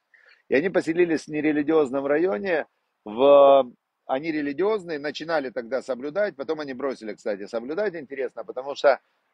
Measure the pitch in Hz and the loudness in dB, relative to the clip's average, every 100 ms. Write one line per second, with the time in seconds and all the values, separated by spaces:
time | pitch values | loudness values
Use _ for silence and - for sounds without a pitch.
0 | _ _ _ _ _ 123 185 175 156 170 | _ _ _ _ _ 0 2 -2 -2 0
1 | 175 156 - 151 151 147 147 160 139 135 | 2 2 -4 -4 -2 0 2 2 2 -2
2 | 139 147 180 208 196 160 120 _ _ _ | 0 0 0 -2 -2 -4 -4 _ _ _
3 | - 107 139 143 139 139 127 - _ _ | -12 2 8 10 10 8 4 -6 _ _
4 | - 135 160 151 143 143 196 220 170 151 | -8 -6 -4 -4 -4 -2 -2 -2 -6 -8
5 | 147 - 160 165 131 120 117 127 110 123 | -8 -8 -4 -4 -4 -8 -6 -6 -4 -8
6 | 143 156 208 147 135 156 147 123 139 123 | -6 -4 -4 -4 -8 -6 -6 -6 -6 -6
7 | 107 98 113 101 98 113 120 165 208 170 | -10 -10 -6 -6 -6 -8 -6 -4 -4 -6
8 | 135 135 123 - 110 120 135 139 147 123 | -12 -8 -8 -8 -12 -10 -8 0 2 2
9 | _ _ _ | _ _ _